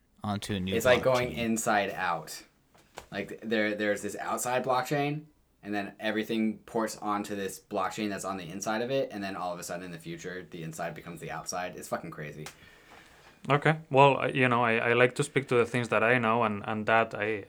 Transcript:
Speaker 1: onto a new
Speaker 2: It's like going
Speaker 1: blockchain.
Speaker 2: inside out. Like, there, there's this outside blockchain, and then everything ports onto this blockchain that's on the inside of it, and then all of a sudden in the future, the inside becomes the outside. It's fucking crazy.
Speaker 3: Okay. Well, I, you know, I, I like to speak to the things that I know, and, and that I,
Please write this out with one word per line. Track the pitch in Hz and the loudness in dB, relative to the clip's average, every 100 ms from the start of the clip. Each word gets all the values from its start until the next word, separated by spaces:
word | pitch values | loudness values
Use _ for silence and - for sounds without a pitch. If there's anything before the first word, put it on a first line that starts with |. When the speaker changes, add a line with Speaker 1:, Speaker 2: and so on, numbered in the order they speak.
| _ _ | _ _
Speaker 1:
onto | 107 101 - | -4 -4 -2
a | 101 | -4
new | 92 | 0
Speaker 2:
It's | 104 123 | 2 4
like | 123 | 4
going | 127 127 123 | 4 2 0
Speaker 1:
blockchain. | 117 | -2
Speaker 2:
inside | 117 113 - 107 98 | -2 0 2 2 0
out. | - 92 82 - - - _ _ _ _ - - | -2 -2 -2 -6 -14 -18 _ _ _ _ -20 -12
Like, | 98 98 - | -8 -8 -8
there, | 110 110 107 | -4 0 0
there's | 101 107 101 | 0 0 0
this | 101 - | -2 -6
outside | 85 113 123 127 | -4 -4 0 0
blockchain, | 135 127 131 147 143 151 - _ _ _ | 2 0 0 0 -2 -4 -10 _ _ _
and | 98 | -6
then | 104 101 - | -6 -6 -6
everything | 110 107 107 113 110 104 - | -2 -2 0 0 0 -2 -4
ports | 117 110 - | -2 -2 -4
onto | 104 104 104 101 | -4 -2 -2 -6
this | 95 - - | -6 -8 -6
blockchain | 101 92 - 107 | -2 -2 -2 -4
that's | 98 | -4
on | 92 95 | -6 -8
the | 82 | -8
inside | 98 110 110 | -8 -4 -2
of | 120 | 0
it, | 135 127 | -2 -2
and | 104 | -4
then | 98 95 | -6 -6
all | 90 | -6
of | 87 | -6
a | |
sudden | 87 87 | -8 -8
in | 90 | -8
the | 82 | -12
future, | 82 82 90 90 87 | -10 -10 -10 -10 -12
the | 87 | -10
inside | 80 80 82 | -10 -6 -8
becomes | 80 85 82 | -8 -12 -12
the | 80 | -10
outside. | 78 - 90 90 76 | -10 -8 -6 -6 -8
It's | 76 | -8
fucking | - 85 | -8 -8
crazy. | 80 76 76 78 - - - - - - - - - - | -10 -12 -10 -14 -16 -20 -20 -20 -20 -20 -20 -20 -10 0
Speaker 3:
Okay. | 143 151 156 - | 2 2 0 2
Well, | 135 139 131 | 8 8 8
I, | 135 | 0
you | 147 127 | 2 4
know, | 120 | 4
I, | 117 113 | 4 2
I | 120 | 4
like | 120 123 | 6 6
to | - | 4
speak | 143 - 123 | 0 0 2
to | 123 | 4
the | 113 | 4
things | 127 117 | 2 2
that | 107 | 4
I | 110 123 | 6 4
know, | 113 117 | 4 4
and, | 113 101 104 | 2 -2 -4
and | 107 107 | -2 4
that | 113 113 | 4 4
I, | 113 107 107 | 0 -2 -4